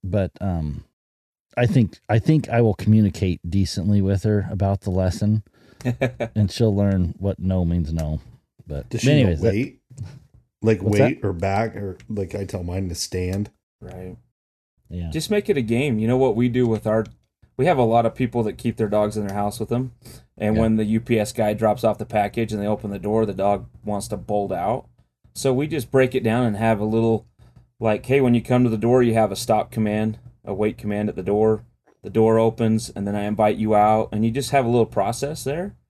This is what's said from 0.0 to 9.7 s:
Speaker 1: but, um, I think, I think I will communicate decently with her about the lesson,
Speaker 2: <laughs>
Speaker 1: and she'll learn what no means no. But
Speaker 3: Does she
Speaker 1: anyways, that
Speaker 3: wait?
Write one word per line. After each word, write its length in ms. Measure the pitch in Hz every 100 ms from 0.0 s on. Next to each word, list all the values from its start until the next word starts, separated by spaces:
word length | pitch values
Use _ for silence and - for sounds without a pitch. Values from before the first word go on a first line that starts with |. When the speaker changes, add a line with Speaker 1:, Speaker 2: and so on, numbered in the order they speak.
Speaker 1:
but, 280 | 92 101 90 -
um, 440 | 98 87 78 73 - _ _ _ _ _ _ -
I 100 | 120
think, 320 | 127 107 - -
I 80 | 113
think 300 | - 156 -
I 120 | 117
will 120 | 117
communicate 680 | 98 - 107 104 - 95 87 87
decently 540 | 98 92 - 90 101
with 220 | 95 95
her 240 | 110 104 95
about 320 | 90 98 98
the 80 | -
lesson, 520 | 92 92 - 107 107 - _ _ _
Speaker 2:
<laughs> 520 | 123 120 127 - 113 110
Speaker 1:
and 160 | 101
she'll 240 | - 113 101
learn 380 | 101 95 87 -
what 200 | 98 -
no 260 | 92 92 85
means 260 | 87 76
no. 280 | 80 78 78 - - _ _ -
But 240 | - -
Speaker 3:
Does 120 | 117
she 100 | 131
Speaker 1:
anyways, 300 | 147 107 80
that 120 | 92
Speaker 3:
wait? 280 | 98 135